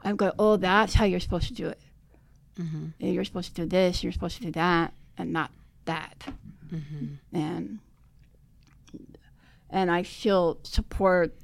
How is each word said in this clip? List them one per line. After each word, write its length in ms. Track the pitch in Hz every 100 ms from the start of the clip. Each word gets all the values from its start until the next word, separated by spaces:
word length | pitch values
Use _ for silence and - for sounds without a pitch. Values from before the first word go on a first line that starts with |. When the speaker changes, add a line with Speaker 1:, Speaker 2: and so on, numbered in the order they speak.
Speaker 1:
I'm 120 | 196 202
going, 160 | 196 -
"Oh, 180 | 214 208
that's 380 | 180 202 220
how 100 | - 208
you're 140 | 180
supposed 280 | - 175 -
to 60 |
do 120 | 233 165
it. 120 | - - - _ - _ - - -
Speaker 2:
Mm-hmm. 300 | 170 156 156 -
Speaker 1:
And 140 | 190
you're 100 | 180
supposed 300 | 196 185 175 -
to 60 |
do 40 | 165
this, 340 | 185 185 180
you're 80 | 180
supposed 240 | 180 175 -
to 60 |
do 60 | 185
that, 400 | 160 175 170 165 - - -
and 160 | 131
not 180 | 165 151 - - _ -
that." 400 | 160 - - - - - - -
Speaker 2:
Mm-hmm. 440 | 160 143 147 147 143 _ 170
Speaker 1:
And, 420 | 151 170 180 214 - _ - _ - - _ - - - - - - - - - - - -
and 200 | 190 185
I 120 | 175
feel 560 | 180 - 214 196 170 -
support 720 | - - - - 190 180 165 -